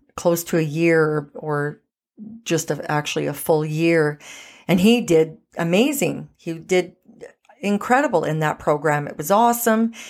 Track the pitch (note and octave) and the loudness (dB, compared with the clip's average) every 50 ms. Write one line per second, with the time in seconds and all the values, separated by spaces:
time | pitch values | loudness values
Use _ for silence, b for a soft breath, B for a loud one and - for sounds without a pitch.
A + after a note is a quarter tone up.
0 | _ _ _ - - F3+ E3+ E3+ E3+ - - E3+ D#3+ D#3 C#3+ E3 E3 E3+ E3 D#3+ | _ _ _ -2 0 0 0 0 -2 -2 0 0 0 0 -2 0 2 4 4 4
1 | D#3 D#3 D3+ D3+ D3 C#3+ _ - - D#3 D3 D3 C#3+ D3 D3 - _ _ _ _ | 4 2 0 -2 -4 -6 _ -12 -6 -4 -4 -2 -4 -4 -6 -10 _ _ _ _
2 | _ _ _ - G#3 - - - - - E3+ - - - D#3 C#3 - - D3+ D3+ | _ _ _ -20 -18 -18 -18 -16 -6 -2 -2 -2 -2 -4 -6 -6 -4 -4 -4 -4
3 | D3 - - D#3+ D3 C#3+ D3 - - - E3 D3+ D3+ D#3 D#3 D#3 E3 E3+ E3+ E3 | -4 -4 -6 -4 -4 -4 -6 -6 0 0 2 2 2 -2 -2 0 2 2 4 4
4 | D3+ D3 D3 D3 B B B B B B B B B - E3+ F#3 F3+ A3 A#3+ B3 | 2 0 -2 -6 B B B B B B B B B 0 2 4 6 6 4 4
5 | A#3 - E3+ D#3 D#3+ D#3+ - - _ _ _ - E3 E3 F3 G3 A#3+ D4 D4 C#4+ | 4 4 4 4 4 2 -2 -12 _ _ _ -6 -2 0 2 2 2 2 0 -2
6 | F3+ D3+ C#3+ C#3+ D3+ - _ _ _ E3+ E3 D#3+ D#3+ - F#3 F#3 F3 F3+ - _ | -2 -2 -4 -6 -10 -16 _ _ _ -10 -10 -10 -4 0 0 0 0 -2 -8 _
7 | _ _ - _ - - _ _ _ _ - _ - G3+ G3+ G3+ - - B3 C4 | _ _ -20 _ -20 -20 _ _ _ _ -18 _ -4 -2 -2 -2 0 2 2 2
8 | D4 D4+ A3 E3 D3+ - D#3 D#3 D#3 D3+ D#3 - - - D3+ D3 D3 D#3 D3 D3 | 2 2 0 0 0 0 -2 -2 -2 -2 -4 -4 -2 -2 -2 0 0 0 0 0
9 | C#3+ C#3+ - - D3+ D#3 G3 G#3 A#3 A#3+ A#3 A#3 - A3+ A3 A3 A3+ A3+ A3+ B | -2 -6 -8 -10 -2 0 2 4 4 2 2 2 0 2 2 2 2 -2 -2 B
10 | B B | B B